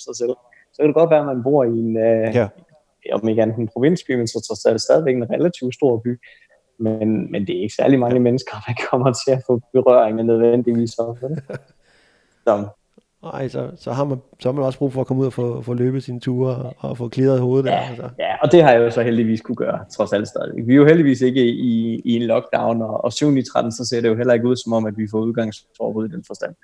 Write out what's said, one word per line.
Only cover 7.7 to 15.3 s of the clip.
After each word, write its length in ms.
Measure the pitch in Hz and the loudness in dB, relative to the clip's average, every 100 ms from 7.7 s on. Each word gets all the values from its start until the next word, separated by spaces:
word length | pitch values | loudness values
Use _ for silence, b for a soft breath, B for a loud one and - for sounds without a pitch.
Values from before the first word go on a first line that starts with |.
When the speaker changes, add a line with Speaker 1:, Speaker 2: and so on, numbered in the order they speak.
Speaker 1:
særlig 240 | - - 135 | -2 2 2
mange 160 | 120 127 | 2 2
Speaker 2:
Ja. 40 | |
Speaker 1:
mennesker, 360 | 123 127 - 110 - | 2 0 -4 -12 -8
man 80 | 117 - | -8 -4
kommer 220 | 127 131 | 0 0
til 180 | 120 - | 0 -2
at 100 | 131 - | -2 0
få 140 | 120 - | -2 0
berøring 440 | 131 127 123 110 110 | 2 4 6 4 0
med 80 | |
nødvendigvis 680 | 113 117 117 120 120 117 117 - | 0 2 4 2 2 -2 -2 -4
også, 280 | 117 120 131 | -8 -8 -8
vel? 140 | 151 - | -8 -10
Speaker 2:
<laughs> 1000 | 139 - _ _ _ _ _ _ _ - | -16 -16 _ _ _ _ _ _ _ 0
Speaker 1:
Så. 180 | 104 101 - _ _ _ _ | 0 -2 -12 _ _ _ _
Speaker 2:
Ej, 240 | 165 135 131 | -14 -8 -6
så, 220 | 131 131 180 | -6 -8 -10
så 160 | - | -8
har 120 | 123 | -4
man, 160 | 143 127 - _ | -4 -4 -10 _
så 80 | 131 | -4
har 40 | |
man 120 | 143 | -2
også 140 | 131 131 | -2 -2
brug 140 | 143 | -4
for 80 | 127 | -2
at 60 | 127 | -2
komme 140 | 131 | 0
ud 60 | |
og 60 | 135 | 0